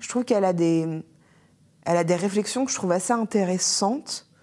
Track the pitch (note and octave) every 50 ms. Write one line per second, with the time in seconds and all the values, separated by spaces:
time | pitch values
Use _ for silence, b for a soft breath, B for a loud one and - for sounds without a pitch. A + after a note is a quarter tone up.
0 | - - - A#3+ B3 - A#3 G#3 G3 F#3 F3+ E3+ E3+ E3 E3 E3 D#3+ E3 D#3+ D#3+
1 | - - _ b b b b b b b b b _ _ _ _ _ E3+ E3+ F3
2 | F3 E3 F3+ E3+ F3+ G3+ F#3+ G#3 G#3 - - B3 C4+ C4 - - - F#3 F3 F#3
3 | - - A#3+ A#3 A3+ G#3+ - G#3+ F#3+ F3 F#3 F#3 - - - - G3+ G3 A#3+ D4
4 | - - - - - _ b b